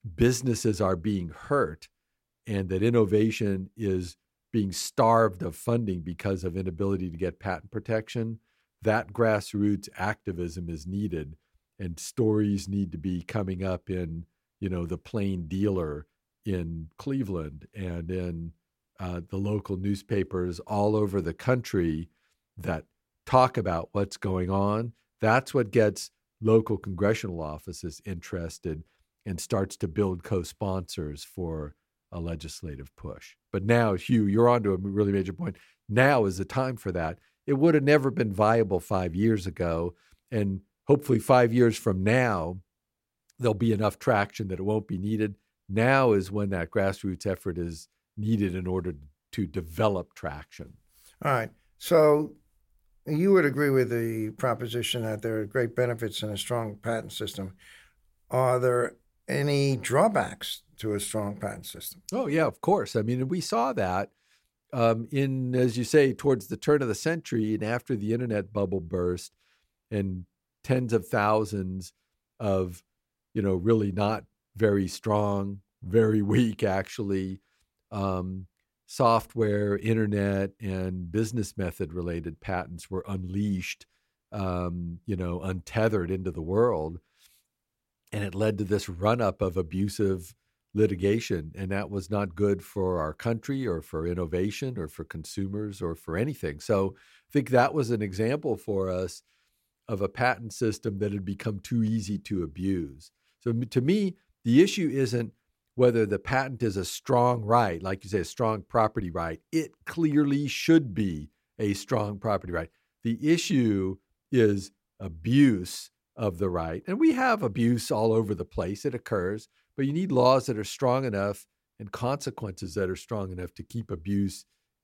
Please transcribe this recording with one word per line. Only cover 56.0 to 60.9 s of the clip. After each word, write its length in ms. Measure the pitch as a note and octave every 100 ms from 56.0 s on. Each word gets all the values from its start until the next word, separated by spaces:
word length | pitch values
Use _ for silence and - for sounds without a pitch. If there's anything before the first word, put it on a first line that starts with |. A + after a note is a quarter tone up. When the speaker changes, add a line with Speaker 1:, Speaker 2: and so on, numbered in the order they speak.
| A2+ -
Speaker 2:
in 60 | G#2+
a 80 | G2
strong 400 | - A#2+ A2+ G2+
patent 340 | A#2 A2+ -
system. 440 | - G2+ - F#2+ - - - _ _ _ _ _
Are 280 | B2+ B2+ B2+
there 360 | B2 B2 A#2+ - _ _ -
any 500 | C#3 C#3+ C#3+ C#3 C3
drawbacks 840 | - C3 G#3+ G3 G2+ - - - - -
to 160 | A2